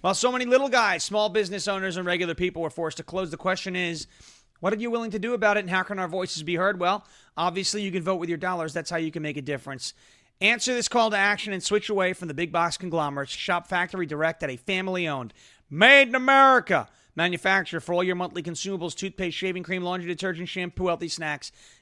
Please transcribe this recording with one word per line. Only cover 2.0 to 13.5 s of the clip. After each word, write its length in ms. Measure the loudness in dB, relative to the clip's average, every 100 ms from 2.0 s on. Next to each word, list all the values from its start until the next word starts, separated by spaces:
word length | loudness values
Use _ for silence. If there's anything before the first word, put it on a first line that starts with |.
| -2
regular 300 | 0 -2 -2
people 260 | -2 -2
were 80 | -6
forced 280 | -4 -6 -6
to 40 |
close. 300 | -8 -6 -6
The 40 | -4
question 380 | -2 -2 -4
is, 320 | -4 -4 -4 -10 _ -20 -20 _ _
what 120 | -2
are 40 | -2
you 120 | -2
willing 220 | -2 -2
to 80 | -4
do 160 | -2
about 220 | 2 2 2
it, 40 |
and 60 | 0
how 120 | -2
can 160 | -2 -4
our 80 | -4
voices 380 | -4 -4 -6
be 100 | -4
heard? 240 | 0 0 2
Well, 260 | 0 0 -4 -20 _ -2
obviously, 460 | -2 0 -2 -2
you 80 | -2
can 140 | -2
vote 160 | -2 -2
with 80 | -2
your 100 | -4
dollars. 340 | -4 -4 -4
That's 180 | -6 -4
how 80 | -4
you 120 | -4
can 140 | -4
make 120 | -6 -6
a 60 |
difference. 520 | -6 -6 -6 -10 -12 -14 _ _ _ _
Answer 340 | 2 2 0
this 120 | 0 2
call 240 | 4 4
to 60 | 4
action 360 | 2 2 -4
and 80 | -6
switch 280 | 0 0 0
away 240 | 0 0
from 160 | 0 -6
the 60 |
big 180 | -4 -2
box 240 | 0 0 -2
conglomerates. 560 | -4 -2 -2 -4 -6
Shop 340 | -6 -2